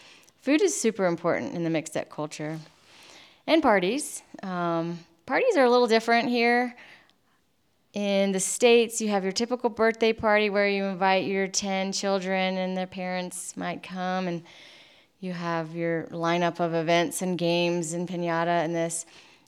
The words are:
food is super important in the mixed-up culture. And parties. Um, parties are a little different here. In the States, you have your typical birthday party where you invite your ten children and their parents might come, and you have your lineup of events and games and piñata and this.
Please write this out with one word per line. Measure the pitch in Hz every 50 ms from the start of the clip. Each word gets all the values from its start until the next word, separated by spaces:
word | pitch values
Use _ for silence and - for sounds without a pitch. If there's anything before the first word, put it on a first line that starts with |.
| - - - - _ _ _ _ -
food | 262 285 -
is | 403 349 269 -
super | - 226 - - 190
important | 180 170 170 - 170 139 87 110 - -
in | 175 170
the | 160
mixed-up | 160 156 160 - - 151 - -
culture. | - - 151 151 - - 156 151 160 160 156 - _ _ _ _ - - - - - - - - _ _ -
And | - 302 - -
parties. | 262 214 190 175 180 233 294 302 - - - - _ - - -
Um, | 190 185 175 175 170 170 165 165 170 175 170 - _ _ _ -
parties | - 262 320 453 539 415
are | 311 254
a | 240
little | 240 247 240
different | 226 220 226 220 233 233 233 220 -
here. | 240 240 233 240 240 240 247 247 240 - - - - - _ _ _ _ _ _ _ _ _ _ _ _ _ _ _ _ _ _ -
In | 208 208 202 202 196 196 196 190
the | 190
States, | 185 - - - 247 240 233 240 233 220 226 -
you | 220 208
have | 208 196 185
your | 190 190
typical | - 233 233 254 240 - 240
birthday | 214 233 220 226 226 - 233 220 226
party | 226 - 220 208 208 214 208
where | 190 208 202 202
you | 196 196 196
invite | 196 190 180 196 190 190 190 -
your | 185 196 196 196
ten | 185 190 - 208 196 190 190 190 196 190
children | - - 196 196 196 185 185 190 190 185 185 190 185
and | 185 185 185
their | 185 185 185
parents | - 190 180 185 180 185 180 180 - - - - -
might | 185 175 175 170 - -
come, | - 185 185 180 185 185 185 185
and | 180 175 170 165 - - - - - - - - - - _ _ _ _ -
you | 190 185 180
have | 170 175 170 170 165 165 160 165
your | 170 170 170 165 160 156 -
lineup | - 170 165 165 170 175 175 170 165 -
of | 175 165 165
events | 165 160 160 170 170 170 - - - 190
and | 185 180 160
games | 175 170 170 170 175 170 175 175 170 156 165
and | 175 180 175
piñata | 180 170 175 170 165 165 170 170 175 170 156
and | 160 170
this. | 170 165 170 165 - - - - - - - - _ _